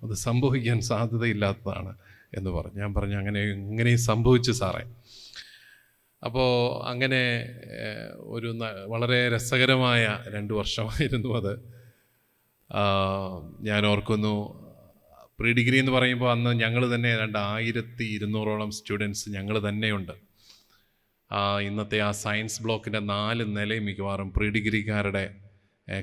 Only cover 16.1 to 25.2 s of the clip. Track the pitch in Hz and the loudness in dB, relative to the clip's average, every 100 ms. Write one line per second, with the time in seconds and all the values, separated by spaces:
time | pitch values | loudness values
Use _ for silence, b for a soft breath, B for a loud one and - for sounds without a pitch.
16.1 | 123 123 120 120 120 113 117 123 120 120 | 2 2 2 2 2 2 2 2 2 2
17.1 | 113 110 107 101 107 113 117 113 - 113 | 0 0 -2 -2 -2 -2 -2 -6 -6 -4
18.1 | 107 104 107 107 107 107 104 - 104 104 | -4 -2 -2 0 -2 -4 -8 -6 -2 -2
19.1 | 101 - 98 98 107 104 104 110 104 87 | -4 -6 -6 -2 0 0 0 0 -2 -4
20.1 | - _ b b b b b b b b | -12 _ b b b b b b b b
21.1 | b _ 101 101 101 101 104 104 107 104 | b _ 0 2 2 0 -2 -2 0 0
22.1 | 101 107 104 110 - 113 110 - 107 101 | 0 -2 -2 -2 -6 -2 -2 -2 -4 -2
23.1 | 101 104 117 110 104 104 113 104 95 98 | -2 0 -2 -2 -2 -2 -2 -2 -4 -4
24.1 | 98 98 92 107 107 107 107 104 107 101 | -4 -2 0 0 2 0 0 0 0 0
25.1 | 98 | -2